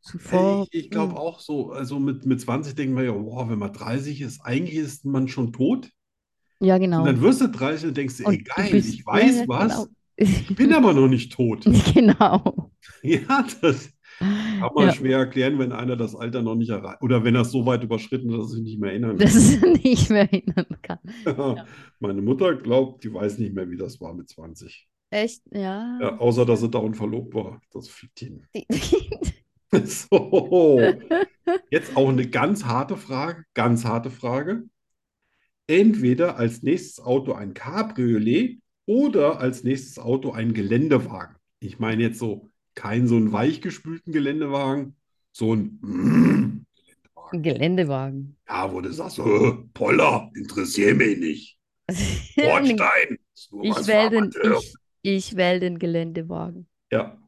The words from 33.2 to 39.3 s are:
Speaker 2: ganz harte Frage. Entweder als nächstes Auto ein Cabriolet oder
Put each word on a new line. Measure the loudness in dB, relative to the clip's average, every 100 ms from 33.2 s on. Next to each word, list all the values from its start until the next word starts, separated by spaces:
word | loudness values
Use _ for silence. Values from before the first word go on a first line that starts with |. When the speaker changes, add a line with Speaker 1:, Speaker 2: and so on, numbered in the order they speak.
| -6 -10 -10
Speaker 2:
ganz | -2 0 0 0
harte | -4 -6
Frage. | -10 -6 -4 -4 -8 -10 _ _ _ _ _ _ _ _ _ 0
Entweder | 6 6 6 2 2 2 2
als | -2 -2
nächstes | -2 -2 -4 -14
Auto | -2 -2 -2
ein | -8 -8
Cabriolet | -12 -10 -6 -6 -2 0 2 2 2 0 -6 _ _ -2
oder | 2 2 2 2